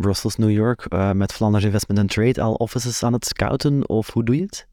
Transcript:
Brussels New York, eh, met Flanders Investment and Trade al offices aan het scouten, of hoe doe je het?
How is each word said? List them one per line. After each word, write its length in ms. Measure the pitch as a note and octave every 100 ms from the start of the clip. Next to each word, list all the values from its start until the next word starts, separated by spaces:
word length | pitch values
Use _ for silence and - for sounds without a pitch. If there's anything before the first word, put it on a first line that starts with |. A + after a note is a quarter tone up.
Brussels 360 | G2 F#2+ A2 -
New 140 | G#2+
York, 340 | G#2 A2 A#2+
eh, 280 | - F2 G2
met 200 | G2 G2
Flanders 320 | - A2 G#2
Investment 360 | G#2 G2+ - G2+
and 100 | G2
Trade 300 | - A#2 B2+
al 120 | A2+
offices 480 | - A2+ A#2+ A#2+ A2+
aan 100 | A#2
het 120 | A#2+ -
scouten, 640 | - A#2+ C#3 D3 C#3+ -
of 240 | A2 G#2+
hoe 120 | A#2
doe 120 | A#2 C3+
je 60 |
het? 260 | G3 - -